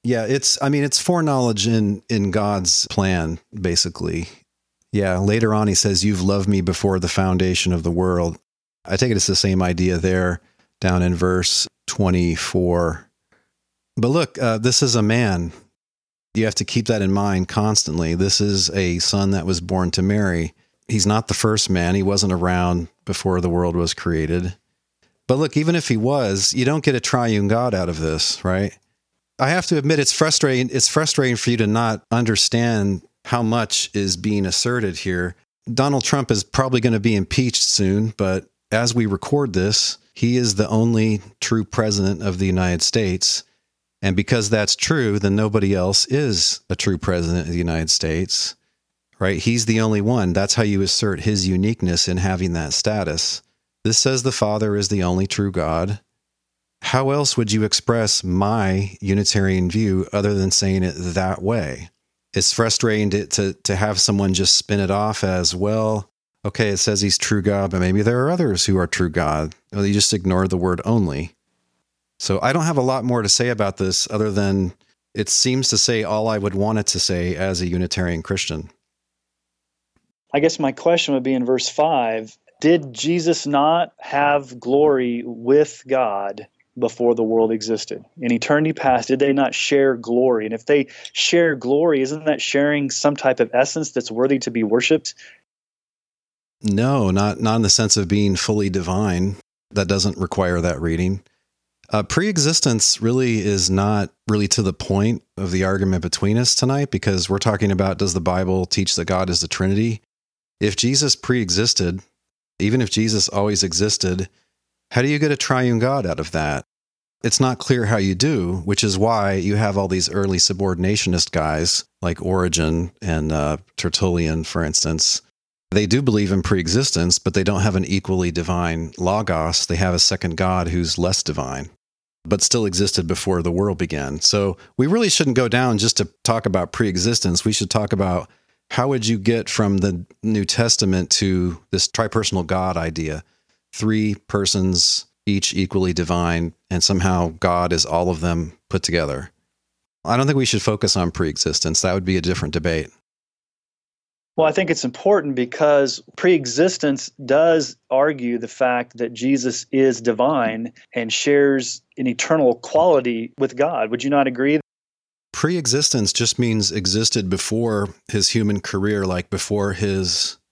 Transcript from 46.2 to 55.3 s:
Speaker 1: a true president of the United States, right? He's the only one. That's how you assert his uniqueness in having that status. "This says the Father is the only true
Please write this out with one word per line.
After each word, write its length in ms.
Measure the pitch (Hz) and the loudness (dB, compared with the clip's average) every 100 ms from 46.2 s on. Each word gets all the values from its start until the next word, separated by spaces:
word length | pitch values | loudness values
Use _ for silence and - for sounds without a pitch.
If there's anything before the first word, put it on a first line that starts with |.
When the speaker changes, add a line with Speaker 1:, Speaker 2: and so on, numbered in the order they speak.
| 139 90 - - - | 0 0 -2 -4 -6
Speaker 1:
a 60 | 92 | -4
true 220 | 101 87 | -2 0
president 500 | - 87 85 87 78 | 0 0 0 -2 -2
of 40 | |
the 60 | 85 | -2
United 320 | 85 80 80 | -2 -2 0
States, 640 | - 80 80 92 - - - _ _ _ _ _ - | 0 0 -2 -2 -4 -6 -10 _ _ _ _ _ -4
right? 220 | 92 82 | -2 0
He's 260 | 113 117 110 | 0 0 0
the 140 | 110 | 2
only 200 | 110 107 | 2 2
one. 320 | 107 123 92 | 2 0 2
That's 220 | 90 101 | 0 0
how 80 | - | 0
you 200 | 104 98 | 2 2
assert 400 | 95 - 107 90 | 0 0 -2 -2
his 260 | 110 101 92 | -2 0 0
uniqueness 580 | 92 104 117 90 85 - | 0 0 0 -2 0 0
in 120 | 90 | 0
having 340 | 92 92 92 | -2 -2 -2
that 220 | 85 76 | -4 -4
status. 680 | - 107 107 82 80 - - _ _ _ _ | -2 -2 -2 -4 -4 -4 -6 _ _ _ _
"This 140 | 110 110 | 0 2
says 240 | 135 131 | 2 2
the 100 | 127 | 0
Father 440 | - 104 107 107 104 | 0 0 2 2 0
is 120 | 95 | 0
the 140 | 104 | 0
only 240 | 90 90 | 2 2
true 240 | 95 | 0